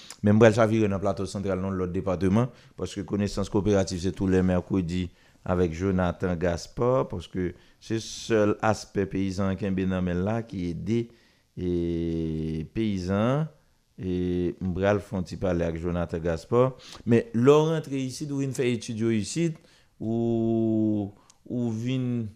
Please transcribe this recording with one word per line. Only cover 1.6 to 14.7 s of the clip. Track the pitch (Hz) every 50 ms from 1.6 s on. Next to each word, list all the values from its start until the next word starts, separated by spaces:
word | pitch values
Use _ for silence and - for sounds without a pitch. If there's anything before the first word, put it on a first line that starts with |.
dans | 92 98
l'autre | 98 92 92 90 85
département, | 95 82 98 90 82 92 92 95 113 123 127 - - - - _
parce | - 92 92 -
que | 101
connaissance | 90 - 104 101 104 95 - 107 98 -
coopérative, | - 104 90 107 101 98 95 - 95 85
c'est | 87 95
tous | 85 - 98
les | 92 92 92 92
mercredis | 92 90 90 85 - - 95 90 80 87 92 90 87 - _ _ _ _ _ -
avec | - 92 90 92 85 80
Jonathan | 82 92 98 95 92 90 87 87 - 98 90 90
Gaspard, | 82 87 87 85 82 - - - - 120 123 131 131 135
parce | - 104 90 80
que | - - 95 90 85 - - - - _ _
c'est | - - 110
le | 113
seul | 110 - - - - - 117 107 104 104 107 -
aspect | - 110 104 - - - - 104 98
paysan | 92 - 95 98 95 92 95 101 95 95
qui | 92 107
est | 98 95 95 95
dans | 92 95 92 90
là, | 90 87 90 92 104 113 117 113
qui | - - 98 87 87
aide | 82 82 82 92 113 117 113 117 - _ _ _ _ _ _ _ -
et | - 90 87 87 87 85 85 85 85 85 85 82 82 82 80 80 80 80 80 80 80 78 76 -
paysans. | 113 110 107 101 92 90 90 98 101 110 123 135 147 160 156 - _ _ _ _ _ _ _ _ -
Et | - 92 90 90 90 90 87 90 90 85 - -
nous | 92 95